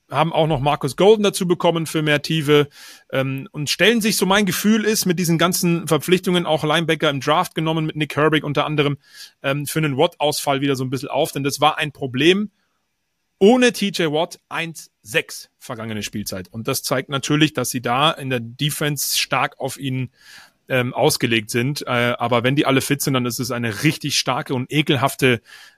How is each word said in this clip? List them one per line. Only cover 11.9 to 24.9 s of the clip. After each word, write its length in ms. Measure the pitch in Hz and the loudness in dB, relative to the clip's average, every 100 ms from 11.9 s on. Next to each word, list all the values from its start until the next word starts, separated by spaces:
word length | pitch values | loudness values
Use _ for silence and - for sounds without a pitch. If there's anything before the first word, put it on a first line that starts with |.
Problem 580 | - 135 123 156 190 208 _ _ _ _ _ _ _ _ _ | -6 -6 2 4 4 0 _ _ _ _ _ _ _ _ _
ohne 360 | 196 254 247 | 6 6 4
T 160 | 226 202 | 2 -4
J 200 | 180 165 | -2 -2
Watt 300 | 151 175 - _ | -2 -4 -8 _
eins 420 | 151 165 156 - _ | -8 -8 -10 -20 _
sechs 480 | 104 151 - - - _ | -6 -4 -4 -12 -18 _
vergangene 440 | - 117 113 107 | -12 -10 -6 -6
Spielzeit. 460 | 101 110 101 95 92 | -6 -8 -8 -8 -10
Und 200 | 113 113 | -8 -4
das 140 | 127 | -4
zeigt 280 | - 139 - | -2 -4 -2
natürlich, 420 | 139 - 151 151 | -6 0 2 2
dass 160 | - 123 | 0 -4
sie 140 | 127 | -4
da 280 | 120 123 156 | -2 0 0
in 200 | - 131 | 0 -4
der 100 | 127 | -4
Defense 760 | 117 120 147 - 147 147 - - | -6 -6 -4 -2 -4 -2 -4 -4
stark 420 | - 135 143 - | -2 -2 -2 -4
auf 180 | 131 - | -8 -6
ihn 320 | 139 131 127 _ - - - _ - | -6 -4 -6 _ -20 -20 -20 _ -2
ähm, 240 | 131 123 | -2 0
ausgelegt 580 | 123 147 - 120 113 107 | 0 0 2 0 0 0
sind. 320 | 120 127 147 - | -2 -2 -4 -4
Äh, 280 | 123 120 120 | 0 0 -2
aber 260 | 120 120 | 0 2
wenn 100 | 123 143 | 2 2
die 100 | 147 | 2
alle 140 | 135 | 2
fit 200 | - 143 | 0 -2
sind, 140 | - | 0
dann 100 | 131 123 | 0 -2
ist 140 | 117 | -4
es 100 | 120 | -4
eine 320 | 120 120 107 | -4 -4 0
richtig 340 | 151 - 147 - | 0 0 -2 -2
starke 360 | - 131 - | -2 -4 -4
und 160 | 131 131 | -6 -2
ekelhafte, 720 | 143 156 | 0 0